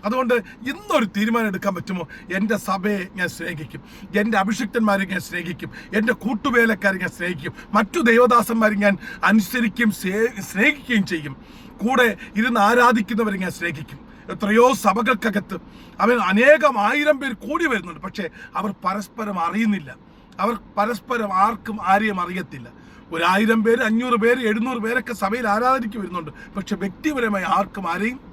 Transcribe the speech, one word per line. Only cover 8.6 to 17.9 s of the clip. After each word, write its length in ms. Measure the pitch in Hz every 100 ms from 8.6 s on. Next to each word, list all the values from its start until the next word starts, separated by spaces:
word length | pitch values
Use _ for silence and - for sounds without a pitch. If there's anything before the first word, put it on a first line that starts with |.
| 220 208 208
ഞാൻ 100 | 196 - - 180
അനുസരിക്കുകയും 640 | 214 185 240 233 - 233 -
സ്നേ-, 340 | 185 196 226 226 -
സ്നേഹിക്കുകയും 560 | 185 262 294 - 233 190
ചെയ്യും, 220 | 170 143 135 - - - -
കൂടെ 260 | 214 254 240 190 - -
ഇരുന്ന് 200 | 240 233 202
ആരാധിക്കുന്നവരെ 720 | 233 240 233 196 226 220 196 185
ഞാൻ 80 | -
സ്നേഹിക്കും." 400 | 170 143 - - - - -
എത്രയോ 320 | 180 202 220 247 247
സഭകൾക്കകത്ത്, 760 | 208 190 233 254 226 202 - 185 - - - -
അവൻ, 140 | 202 247 185
അനേകം 440 | 196 262 302 294 240 208
ആയിരം 300 | 285 294 285
പേർ 100 | 269 226
കൂടി 200 | 214 320 330
വരുന്നുണ്ട്, 300 | 226 175